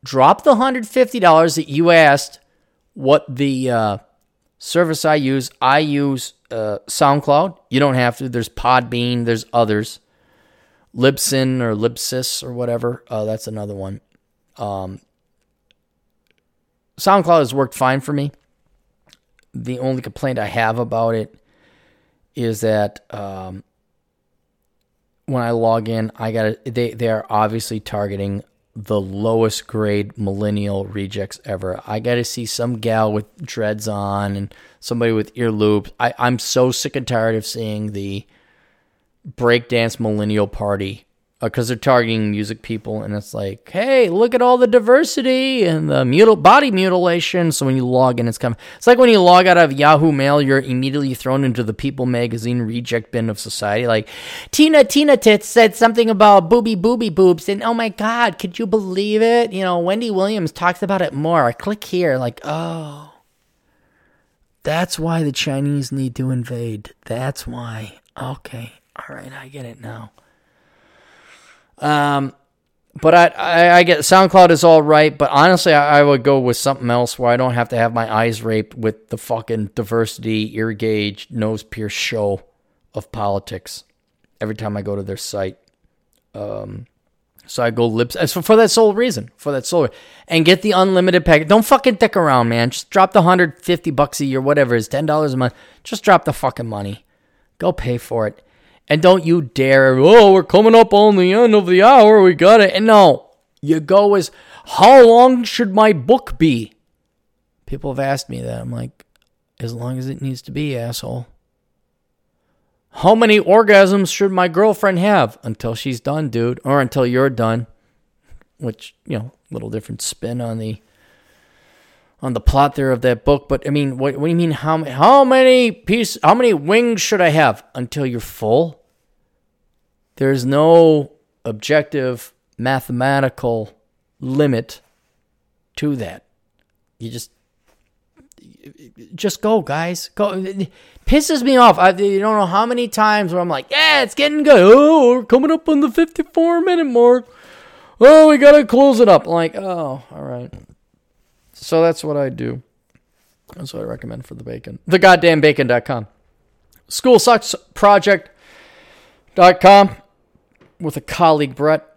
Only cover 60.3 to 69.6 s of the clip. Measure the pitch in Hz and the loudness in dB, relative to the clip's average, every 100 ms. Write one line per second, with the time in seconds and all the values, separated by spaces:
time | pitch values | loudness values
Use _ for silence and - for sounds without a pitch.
60.3 | 214 160 - 175 175 185 196 170 139 156 | -4 -6 -4 -6 -4 -4 -4 -4 -4 -2
61.3 | 170 123 117 - 208 - 180 175 127 123 | 0 0 -2 -10 -10 -8 -4 -2 -2 -6
62.3 | 120 147 156 165 165 151 147 151 _ _ | -10 -10 -8 -8 -10 -14 -18 -20 _ _
63.3 | _ _ _ _ _ _ _ _ _ _ | _ _ _ _ _ _ _ _ _ _
64.3 | _ _ _ - 160 180 - 160 165 151 | _ _ _ -8 -6 -6 -6 -6 -4 -4
65.3 | 135 - 135 143 143 131 135 131 120 131 | -4 -6 -4 -4 -4 -6 -6 -8 -6 -6
66.3 | 127 117 123 117 107 104 _ - 113 131 | -6 -8 -10 -10 -12 -16 _ -12 -10 -8
67.3 | 135 - 120 120 110 110 _ _ - - | -10 -14 -14 -14 -14 -16 _ _ -16 -14
68.3 | 139 - 120 117 _ _ - - 139 131 | -14 -16 -18 -18 _ _ -20 -20 -20 -20
69.3 | 135 127 139 | -20 -20 -18